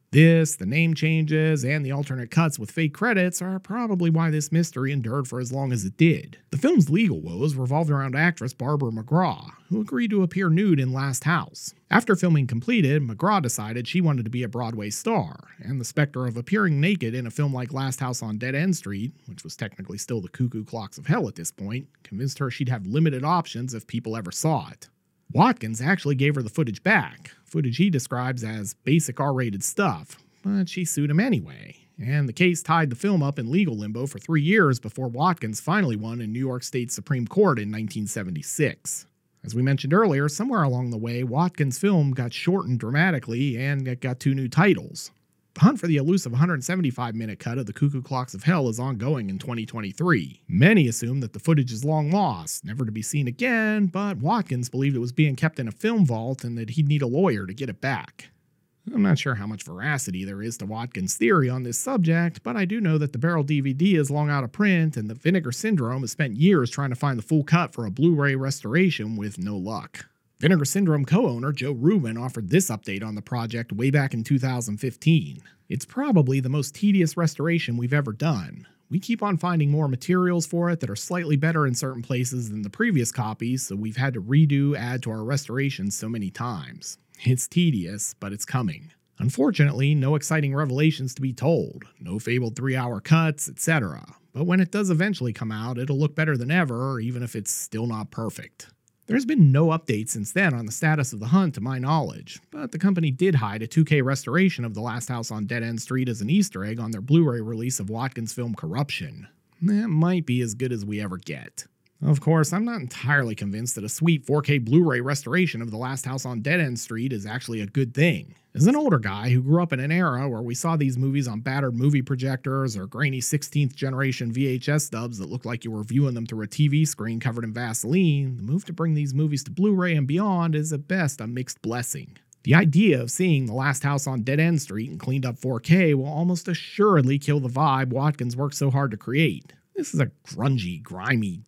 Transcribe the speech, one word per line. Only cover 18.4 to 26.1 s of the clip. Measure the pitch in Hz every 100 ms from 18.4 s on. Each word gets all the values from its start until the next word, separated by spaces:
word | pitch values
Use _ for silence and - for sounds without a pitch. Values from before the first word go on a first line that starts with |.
| 123 135
End | 190 170
Street, | 95 98 120 - -
which | 90
was | 80 -
technically | 104 - 92 101
still | - 117
the | 87
Cuckoo | - 123 113 107
Clocks | 117 101 -
of | 143
Hell | 226 123
at | -
this | 82
point, | - 98 123 139 _
convinced | - 101 131 -
her | 135
she'd | - 127
have | 123 95
limited | 135 165 127
options | 147 180 - 117 127 117
if | -
people | 120 117 113
ever | 104
saw | - - 139 -
it. | - - _ _ _ -
Watkins | 120 226 247 110 113
actually | 135 190 143